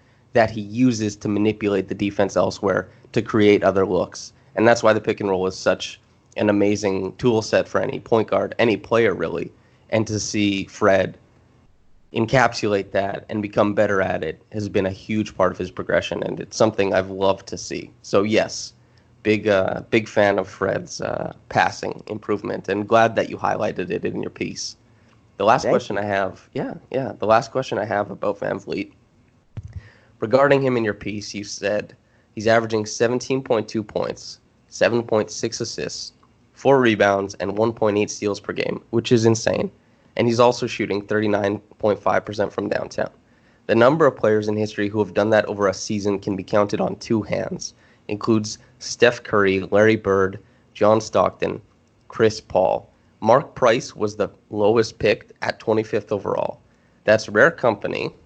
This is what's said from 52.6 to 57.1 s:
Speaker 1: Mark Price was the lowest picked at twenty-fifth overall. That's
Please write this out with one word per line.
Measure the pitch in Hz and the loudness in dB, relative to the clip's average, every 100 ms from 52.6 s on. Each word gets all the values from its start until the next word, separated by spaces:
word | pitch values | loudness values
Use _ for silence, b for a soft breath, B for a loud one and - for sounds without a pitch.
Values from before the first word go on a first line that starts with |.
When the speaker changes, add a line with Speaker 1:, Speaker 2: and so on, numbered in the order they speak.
| 92 - - _ _ _ | 2 0 -6 _ _ _
Speaker 1:
Mark | 107 127 160 | 2 2 2
Price | - 127 120 - | 0 2 2 -2
was | - 104 101 | -6 -6 -4
the | 92 - _ | -6 -6 _
lowest | 104 104 117 113 - | 0 2 4 0 0
picked | 110 117 - - | 0 0 -4 -8
at | 117 - | -8 -6
twenty-fifth | - 110 110 113 - | -2 -2 -2 -6 -4
overall. | 104 95 - - - _ _ _ _ | -6 -4 -4 -4 -8 _ _ _ _
That's | - | 2